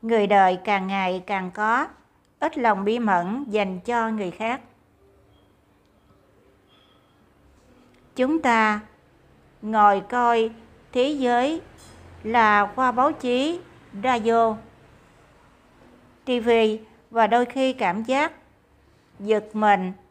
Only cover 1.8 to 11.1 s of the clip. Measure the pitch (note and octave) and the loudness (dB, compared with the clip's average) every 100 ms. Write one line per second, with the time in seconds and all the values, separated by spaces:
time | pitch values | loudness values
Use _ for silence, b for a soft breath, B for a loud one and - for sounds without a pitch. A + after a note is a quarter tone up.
1.8 | D#4+ - _ _ _ _ D4+ D#4+ A#3 G3 | -2 -10 _ _ _ _ -6 0 0 2
2.8 | G3 A#3 A3+ F#3 F3 A#3 C#4 G#3 G3 F3+ | 0 -2 0 0 0 -6 -4 -2 -2 -6
3.8 | F3 A#3+ A3+ A3 F#3+ - A3 B3+ - _ | -4 -2 -2 -4 -6 -6 -6 -6 -10 _
4.8 | _ _ _ _ _ _ _ _ _ _ | _ _ _ _ _ _ _ _ _ _
5.8 | _ _ _ _ _ _ _ _ _ _ | _ _ _ _ _ _ _ _ _ _
6.8 | _ _ _ _ _ _ _ _ _ _ | _ _ _ _ _ _ _ _ _ _
7.8 | _ _ _ - B3+ D#4+ C#4 A3+ A3 G#3 | _ _ _ -4 0 0 0 2 0 -2
8.8 | G#3+ _ _ _ _ _ _ _ G#3+ A3 | -8 _ _ _ _ _ _ _ -6 4
9.8 | G#3 G3+ G3 B3 A#3+ A#3 A3+ A3 - - | 4 4 -2 -2 0 2 0 -4 -20 -20
10.8 | - B3+ C4 | -8 -2 -2